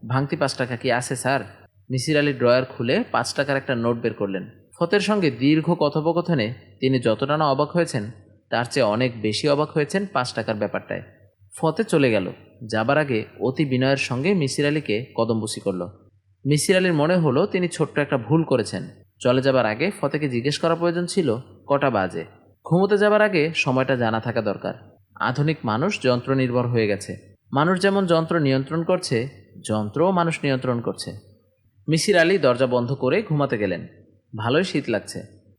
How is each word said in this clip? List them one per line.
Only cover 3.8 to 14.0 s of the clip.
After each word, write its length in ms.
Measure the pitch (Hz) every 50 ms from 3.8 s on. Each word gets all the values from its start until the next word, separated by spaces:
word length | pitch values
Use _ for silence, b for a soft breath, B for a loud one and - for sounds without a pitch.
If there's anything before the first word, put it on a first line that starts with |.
| 117 117 120
বের 160 | 113 120 117 107
করলেন। 360 | - 104 98 95 92 95 107 - - - _ _ -
ফতের 200 | 170 170 - 208
সঙ্গে 320 | 190 196 214 208 185 147
দীর্ঘ 420 | 123 117 127 143 156 156 151 165 175 165
কথোপকথনে 760 | 156 147 139 156 147 165 165 170 170 175 170 139 107 107 127 - - - - -
তিনি 200 | - 131 135 127
যতটা 380 | 120 - 110 - 139 139 147
না 140 | 151 160 147
অবাক 200 | 135 131 147 147
হয়েছেন, 320 | - 175 170 160 - 127 101 110 120 - - _ _ _ _ _
তার 160 | - 113 120
চেয়ে 200 | 120 - 147 123
অনেক 360 | 104 104 113 127 127 120 117
বেশি 280 | 107 107 107 - - 151
অবাক 220 | 143 139 151 151
হয়েছেন 340 | - 160 147 143 - 196 202
পাঁচ 280 | 190 - 139 123 120 -
টাকার 220 | - 110 - 110
ব্যাপারটায়। 460 | 107 107 101 - 104 - - 98 95 - - - _ - _ _ _ _ _ - -
ফতে 220 | - 160 156 - 226
চলে 280 | - - 156 139 127
গেল। 200 | 110 101 92 90 - - - - - - - 107
যাবার 260 | 110 107 110 120 139
আগে 280 | 151 156 139 123 107 107 - - -
অতি 260 | 95 123 127 - 160
বিনয়ের 320 | 139 127 127 131 135 139
সঙ্গে 360 | 131